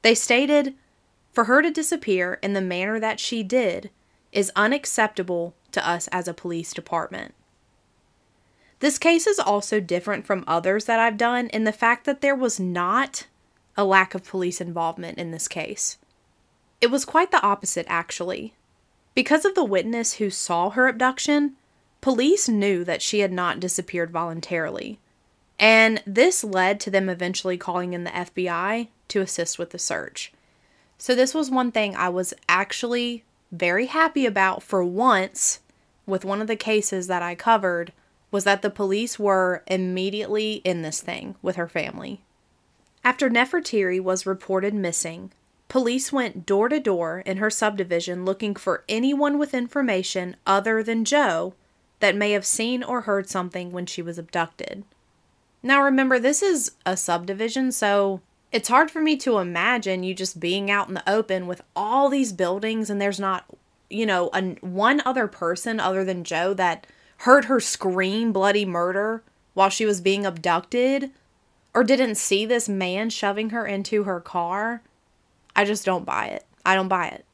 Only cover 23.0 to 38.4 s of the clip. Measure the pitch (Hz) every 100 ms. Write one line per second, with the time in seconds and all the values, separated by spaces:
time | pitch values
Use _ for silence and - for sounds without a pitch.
23 | - 208 196 185 175 - 180 - 180 180
24 | 170 170 170 165 - 175 160 - - 208
25 | _ _ _ _ _ _ 214 220 220 220
26 | - 196 294 370 220 185 185 202 - 196
27 | 190 175 180 185 190 180 180 180 180 175
28 | 175 - 180 - 180 170 185 226 226 _
29 | _ 202 190 - 170 - 170 175 - 82
30 | 73 - - _ _ _ _ _ _ _
31 | - 247 262 311 285 262 247 226 208 185
32 | 180 180 180 - - 175 196 - 240 240
33 | 240 233 _ _ _ 175 175 180 254 311
34 | 320 302 254 202 190 - - 196 180 185
35 | 247 208 190 - - - _ _ _ _
36 | - 190 190 196 220 220 - 214 208 190
37 | 180 180 175 175 - 226 190 175 170 _
38 | _ _ _ 202